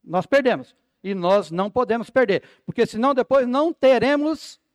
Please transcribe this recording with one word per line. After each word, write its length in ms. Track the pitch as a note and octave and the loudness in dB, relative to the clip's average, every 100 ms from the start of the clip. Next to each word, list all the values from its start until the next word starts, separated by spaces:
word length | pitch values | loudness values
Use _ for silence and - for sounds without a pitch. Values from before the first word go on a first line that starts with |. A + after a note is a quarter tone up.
Nós 200 | - F3 F3 | -4 -6 0
perdemos. 500 | C#4 B3+ E3 B2 _ _ _ | 0 0 -2 -8 _ _ _
E 120 | F#3 | -10
nós 360 | G3 F3 G3+ D#3+ | -4 0 0 0
não 200 | E3 G3+ | -6 -4
podemos 400 | B3+ B3 A#3 G#3+ | -2 -2 -4 -2
perder. 320 | C4 A#3 F3 - _ | 0 2 0 -4 _
Porque 220 | - G3+ A3 | -10 -2 -2
senão 260 | G#3+ B3+ | 0 0
depois 320 | C4 A#3 C4+ B3 | 0 2 2 2
não 240 | C4 D#4+ | 0 -2
teremos 880 | D#4 C4 B3 B3+ D4 D4 D4+ - - _ | 2 2 4 2 0 -2 -6 -10 -20 _